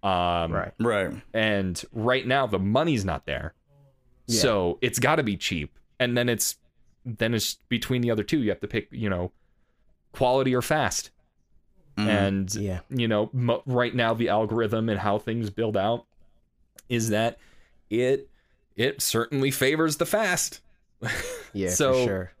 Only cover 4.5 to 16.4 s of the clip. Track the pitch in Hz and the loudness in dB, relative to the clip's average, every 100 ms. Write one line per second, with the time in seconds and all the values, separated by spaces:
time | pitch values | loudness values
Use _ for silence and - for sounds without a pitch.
4.5 | 107 90 - 123 113 123 160 131 98 - | 4 2 0 -2 0 2 2 0 -2 -4
5.5 | 90 73 - _ _ 123 123 123 113 - | -4 -6 -12 _ _ 0 2 0 0 -2
6.5 | - _ _ _ _ 123 113 113 117 - | -6 _ _ _ _ -12 -4 0 0 -2
7.5 | - _ 120 - 127 120 110 104 160 113 | -6 _ -4 0 -2 0 0 0 0 0
8.5 | 92 - 117 - 123 107 92 90 _ _ | -2 -4 -6 -6 -6 -2 -2 -4 _ _
9.5 | _ _ _ _ _ _ - 127 131 131 | _ _ _ _ _ _ 0 2 4 2
10.5 | 123 117 156 120 - - _ _ _ _ | 2 2 0 0 -2 -8 _ _ _ _
11.5 | _ _ _ _ - 104 104 98 98 95 | _ _ _ _ -4 0 2 2 0 -2
12.5 | 101 101 90 - 131 117 107 110 131 120 | -4 -4 -6 -6 -2 0 2 0 0 0
13.5 | 117 - 123 123 120 113 113 113 104 110 | 0 0 0 0 2 0 2 2 2 2
14.5 | 110 113 113 113 101 104 104 110 113 107 | 0 0 0 0 0 0 -2 -2 -4 -4
15.5 | 98 113 104 98 120 - _ - _ | -2 -2 0 0 -2 -6 _ -20 _